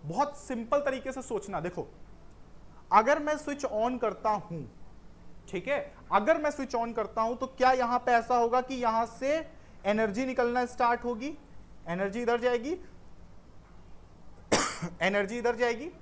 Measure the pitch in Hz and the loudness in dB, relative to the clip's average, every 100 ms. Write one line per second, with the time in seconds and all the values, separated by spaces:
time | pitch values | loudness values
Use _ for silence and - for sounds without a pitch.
0 | - 170 285 - - 240 226 285 285 262 | -4 -2 -2 -4 -8 -6 0 0 0 -2
1 | 262 262 - 220 208 180 170 175 139 - | -6 -8 -6 -6 -4 -4 -4 -6 -10 -12
2 | - - - - - - - - - 202 | -18 -18 -20 -20 -18 -18 -18 -20 6 6
3 | 226 302 294 302 294 285 254 214 233 254 | 8 4 2 -2 -4 -4 -4 0 0 0
4 | 220 190 220 208 - 165 120 - - - | -2 0 0 0 -2 -10 -10 -14 -16 -16
5 | - - - - - 180 196 285 285 - | -20 -18 -16 -16 -8 -8 -2 -4 -4 -14
6 | - 190 214 330 302 294 262 233 233 226 | 2 2 4 2 2 -2 -4 -2 -2 -2
7 | 202 - 226 247 262 - 254 262 240 247 | -4 0 0 0 -6 4 4 6 4 2
8 | 247 233 233 247 233 247 254 262 233 226 | 4 4 4 4 4 2 0 0 2 2
9 | 226 - 262 311 311 - - - 196 214 | 0 -2 0 0 -2 -14 -20 -4 0 2
10 | 220 196 262 262 240 240 247 - 240 240 | 2 2 0 2 2 2 0 2 2 4
11 | 240 233 269 294 - - - - 160 175 | 0 -4 -6 -8 -14 -18 -16 -14 -6 -2
12 | 196 214 240 233 247 240 247 370 - - | -2 0 0 2 2 0 -2 -6 -8 -18
13 | - - - - - - - - - - | -18 -18 -18 -18 -18 -20 -20 -20 -18 -18
14 | - - - - - - - - 175 170 | -18 -18 -18 -18 0 2 2 -2 -8 0
15 | 185 202 196 240 233 226 240 233 320 - | 2 2 0 0 0 2 0 0 -6 -12